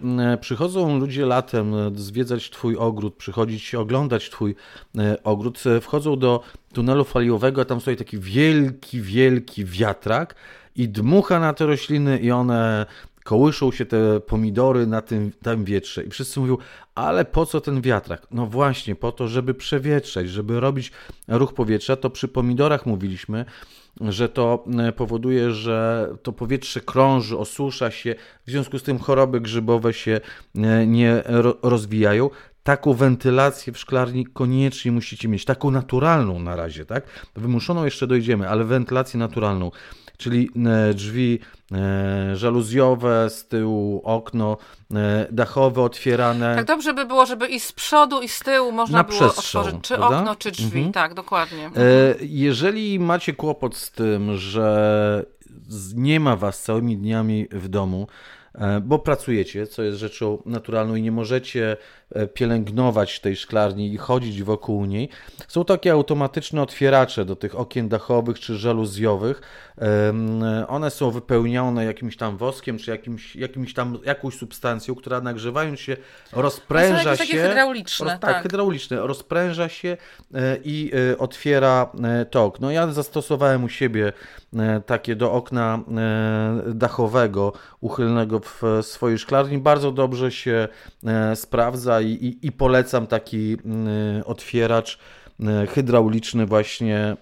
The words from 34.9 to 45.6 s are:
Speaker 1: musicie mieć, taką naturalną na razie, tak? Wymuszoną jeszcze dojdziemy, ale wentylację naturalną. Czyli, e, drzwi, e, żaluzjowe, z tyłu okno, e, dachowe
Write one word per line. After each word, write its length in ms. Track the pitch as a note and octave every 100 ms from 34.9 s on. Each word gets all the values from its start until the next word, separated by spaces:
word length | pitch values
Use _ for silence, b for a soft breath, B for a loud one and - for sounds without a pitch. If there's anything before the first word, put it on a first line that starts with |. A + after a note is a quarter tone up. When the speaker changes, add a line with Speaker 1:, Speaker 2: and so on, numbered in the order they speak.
Speaker 1:
musicie 360 | A#2 - A#2 A2+
mieć, 180 | G2+ -
taką 260 | B2+ C#3+
naturalną 680 | C3 B2+ B2+ D#3 D#3+ G#2+ F2
na 160 | F2 F2
razie, 300 | E2 D2+ D2+
tak? 180 | B2 - B B -
Wymuszoną 500 | A#2 A#2+ C#3+ F3 D3
jeszcze 220 | - B2
dojdziemy, 420 | B2+ A2+ G#2+ F#2+
ale 140 | A2
wentylację 560 | A2+ B2+ A#2 B2+ C3 B2
naturalną. 520 | A2+ A#2+ G#2+ F#2+ F2 - B B B -
Czyli, 320 | A#2+ A#2+ B2 A#2+ A#2
e, 280 | A2 G#2+
drzwi, 460 | G2+ G2+ A#2 B2 A#2 B B -
e, 640 | F#2+ G2 G2 G2 G2 G2 G2
żaluzjowe, 960 | A#2 A#2+ G#2+ B2+ C3 B2 A#2+ A2+ A2
z 180 | - -
tyłu 540 | A2+ A2 G#2+ G#2 G2+
okno, 540 | - A2+ A2+ A#2 G#2+ G#2+ B B - G#2
e, 320 | G#2 G#2+ -
dachowe 500 | A2+ A#2 C#3